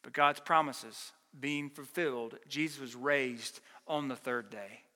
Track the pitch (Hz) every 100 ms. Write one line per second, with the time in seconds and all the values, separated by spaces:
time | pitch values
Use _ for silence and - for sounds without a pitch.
0 | 123 135 147 143 - 160 151 127 113 107
1 | - - _ 143 139 147 143 143 139 -
2 | 160 123 113 131 - 139 156 139 131 123
3 | 139 143 131 120 110 - - - - 151
4 | 143 123 131 123 101 107 101 - _